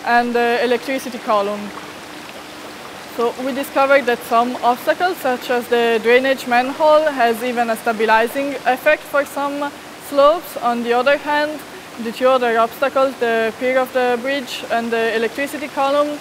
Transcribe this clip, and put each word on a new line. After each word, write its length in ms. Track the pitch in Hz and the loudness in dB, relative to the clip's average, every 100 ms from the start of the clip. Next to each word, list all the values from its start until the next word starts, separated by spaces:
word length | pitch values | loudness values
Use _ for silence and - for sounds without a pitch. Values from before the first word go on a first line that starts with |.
and 320 | - 240 240 240 | 4 2 4 2
the 240 | 240 233 240 | 2 2 2
electricity 540 | 240 262 269 262 226 | 0 0 -4 -6 -10
column. 420 | 247 214 202 208 208 - - - - - - - - - - - - - - - | 0 0 0 -4 -8 -12 -14 -16 -16 -16 -16 -16 -16 -16 -16 -16 -16 -16 -12 -4
So 160 | 233 240 262 | -4 -2 -6
we 80 | |
discovered 540 | 262 277 294 269 277 240 | -4 -2 0 4 4 4
that 100 | 233 | -2
some 320 | - 233 240 254 | 0 0 2 0
obstacles, 540 | 233 247 - 302 359 359 | 0 0 0 0 0 0
such 340 | 262 247 - | -2 -2 -2
as 160 | 247 240 | -2 0
the 320 | 240 233 226 | 2 2 2
drainage 460 | 214 247 269 269 254 | 4 4 4 0 2
manhole, 580 | 240 254 285 311 302 311 | 0 0 2 6 6 4
has 320 | 269 233 226 | 2 2 2
even 260 | 247 233 233 | -2 -2 0
a 60 | 226 | 0
stabilizing 800 | 240 220 220 220 233 277 277 269 - | -2 2 6 6 4 -2 -4 -2 0
effect 380 | 254 302 302 | 2 2 2
for 200 | - 285 | 0 -2
some 480 | 285 - 285 285 285 - - - - | -2 -4 -4 -4 -6 -8 -18 -18 -4
slopes. 480 | 285 285 339 - - | 4 4 4 -4 -4
On 240 | 233 240 | -2 -2
the 120 | 233 | 0
other 240 | 240 247 294 | 2 2 2
hand, 420 | 294 294 302 302 - - - - | 0 -2 -2 -6 -14 -16 -16 -8
the 80 | 226 | -8
two 160 | 214 254 | 0 2
other 300 | 262 240 226 | 4 2 2
obstacles, 560 | 226 233 269 269 269 247 | 0 0 0 2 0 0
the 340 | 233 226 220 220 | 0 0 0 -2
pier 180 | 254 262 | 0 0
of 160 | 254 | 0
the 240 | 262 247 247 | 0 0 0
bridge 400 | 254 277 247 - - | -2 -4 -4 -10 -4
and 180 | 233 233 | -4 -2
the 260 | 226 226 220 | -2 0 0
electricity 520 | 226 226 285 294 277 | -2 -4 -6 -6 -8
column 500 | - 269 285 294 294 | -2 0 2 0 -4